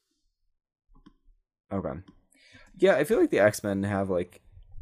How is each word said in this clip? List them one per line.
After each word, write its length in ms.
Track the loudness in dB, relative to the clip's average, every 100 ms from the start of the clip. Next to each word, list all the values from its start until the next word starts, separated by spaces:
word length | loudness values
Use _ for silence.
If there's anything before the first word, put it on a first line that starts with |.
| _ _ _ _ _ _ _ _ _ -20 -20 _ _ _ _ _ -10
Okay. 280 | -8 -8 -10 -16 -20 _ _ _ -20 -18 0
Yeah, 200 | 2 2
I 100 | 2
feel 120 | 0
like 120 | 2
the 100 | 4
X-Men 440 | 2 2 -4 -2
have, 260 | -2 -2 -2
like, 320 | -2 -4 -12 -20 -20 -18 -16